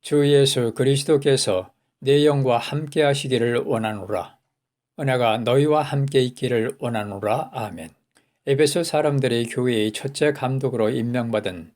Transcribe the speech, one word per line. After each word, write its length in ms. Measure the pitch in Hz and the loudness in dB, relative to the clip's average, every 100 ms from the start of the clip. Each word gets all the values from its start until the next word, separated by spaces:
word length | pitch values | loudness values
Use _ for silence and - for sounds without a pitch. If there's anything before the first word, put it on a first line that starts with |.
주 260 | - 147 143 | 0 2 4
예수 460 | 143 135 131 120 | 6 4 2 -2
그리스도께서 960 | - 131 139 143 151 143 131 - 92 92 _ _ _ | 0 2 2 2 2 4 0 0 -2 -4 _ _ _
내 260 | 123 143 147 | 2 4 4
영과 320 | 143 131 117 | 2 2 0
함께 440 | - 143 156 151 | 0 -6 -4 0
하시기를 600 | 147 139 135 127 117 120 | 2 0 0 0 2 0
원하노라. 720 | 135 117 110 107 92 101 87 _ _ _ _ _ _ - | 0 -2 -2 -6 -6 -6 -6 _ _ _ _ _ _ -6
은혜가 400 | 143 127 120 110 | -2 2 2 2
너희와 440 | 120 127 147 151 | 2 2 4 2
함께 380 | 143 143 139 139 | 0 -2 0 2
있기를 560 | 127 123 127 117 113 - | 0 -2 -2 0 -2 -4
원하노라. 720 | 120 113 104 98 104 120 160 | -4 -4 -6 -6 -2 -2 -4
아멘. 380 | 127 107 82 80 _ _ _ _ _ - | -8 -8 -10 -16 _ _ _ _ _ -2
에베소 360 | 139 147 175 | 2 2 2
사람들의 640 | 165 151 151 143 131 117 117 | -2 0 0 0 0 0 -2
교회의 460 | - 123 117 107 | -2 0 0 0
첫째 400 | 107 139 139 147 | -4 -10 0 0
감독으로 580 | 143 127 131 131 117 110 | 0 -4 -2 -4 0 0
임명받은 840 | 127 117 123 117 110 101 90 82 | 0 -2 -2 -2 -4 -4 -10 -16